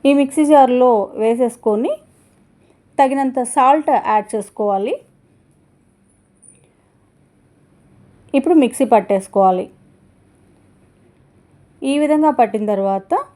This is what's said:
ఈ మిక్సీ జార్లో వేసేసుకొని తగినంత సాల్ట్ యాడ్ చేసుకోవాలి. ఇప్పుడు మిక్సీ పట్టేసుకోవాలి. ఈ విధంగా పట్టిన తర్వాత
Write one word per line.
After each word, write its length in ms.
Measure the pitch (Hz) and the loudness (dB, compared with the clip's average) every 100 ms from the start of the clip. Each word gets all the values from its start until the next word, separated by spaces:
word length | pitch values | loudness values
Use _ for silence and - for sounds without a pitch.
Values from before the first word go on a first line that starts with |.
| 277 | 2
ఈ 60 | 285 | 2
మిక్సీ 240 | 277 311 294 | 0 -2 4
జార్లో 380 | 294 262 247 254 220 190 - | 4 4 2 2 2 -2 -4
వేసేసుకొని 680 | 220 233 240 233 226 214 277 622 _ _ _ _ _ _ _ _ _ - | -2 -2 -4 -4 -4 -2 -4 -8 _ _ _ _ _ _ _ _ _ 0
తగినంత 440 | 269 277 269 262 240 | 0 0 -4 -4 -4
సాల్ట్ 360 | - 262 302 302 | 0 2 2 0
యాడ్ 380 | 254 - 214 208 | -2 0 -2 -2
చేసుకోవాలి. 600 | 220 196 - 208 196 214 554 _ _ _ _ _ _ _ _ _ _ _ _ _ _ _ _ _ _ _ _ _ _ _ _ _ _ _ _ _ _ _ _ _ | -10 -10 -6 -4 -2 -4 -8 _ _ _ _ _ _ _ _ _ _ _ _ _ _ _ _ _ _ _ _ _ _ _ _ _ _ _ _ _ _ _ _ _
ఇప్పుడు 240 | 277 294 330 | -4 2 2
మిక్సీ 240 | 240 - 254 | 2 -2 2
పట్టేసుకోవాలి. 720 | 220 190 196 190 202 190 185 - _ _ _ _ _ _ _ _ _ _ _ _ _ _ _ _ _ _ _ _ _ | 2 2 -4 -2 0 2 0 -6 _ _ _ _ _ _ _ _ _ _ _ _ _ _ _ _ _ _ _ _ _
ఈ 140 | 269 285 | -4 -2
విధంగా 300 | 294 302 311 254 | 0 2 0 2
పట్టిన 240 | 226 214 208 | 0 0 -4
తర్వాత 400 | 196 196 196 196 392 - | -2 -2 -4 -4 -6 -6